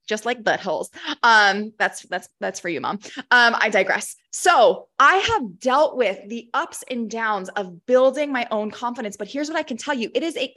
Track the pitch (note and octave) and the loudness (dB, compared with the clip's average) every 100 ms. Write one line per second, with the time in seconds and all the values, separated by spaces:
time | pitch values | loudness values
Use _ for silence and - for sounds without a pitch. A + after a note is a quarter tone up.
0 | - G#3+ A#3 B3 G3+ D3 F#3+ D#3 - - | -8 -6 -4 -4 -2 -2 -2 -6 -6 -12
1 | - G3+ A#3 A3 G3+ G3+ G#3+ - G3 - | -12 0 4 6 6 2 -4 -2 -4 -4
2 | - F3+ - - G3 F#3 F3 D3+ B2+ G3+ | -10 -10 -10 -10 -8 -8 -8 -6 -6 -8
3 | - - - B3 A#3 A3+ A3 G3+ F#3+ - | -10 -10 2 4 4 4 0 2 0 -2
4 | - - _ - F#4 E4 G#3 F#3 - - | -4 -14 _ -2 4 6 6 4 -4 2
5 | C#4+ F#4 A4 A4 A3+ F3 B3+ C4 D4+ B3 | 4 4 2 -2 -4 -6 0 2 2 2
6 | G#3+ G3 G3+ A#3 - C4 E4+ - - B3 | -2 -2 -8 -12 -6 -6 -6 -8 -10 -8
7 | A3 A3+ A3+ G3+ F#3 - F#3 E3+ - B3+ | -6 -4 -2 -2 -4 -8 -8 -10 2 4
8 | C4 C4 C#4+ B3+ A#3 A3 G#3+ - A#3+ A#3+ | 4 2 -2 -4 -4 -4 -4 -6 -8 -6
9 | G#3+ - G3+ C#4 D4+ E4 D#4 A#3 - C4+ | -10 -8 -10 -6 -4 -4 -6 -8 -6 -4
10 | A3 A#3 D#4+ - B3+ | -2 -4 -4 -6 -8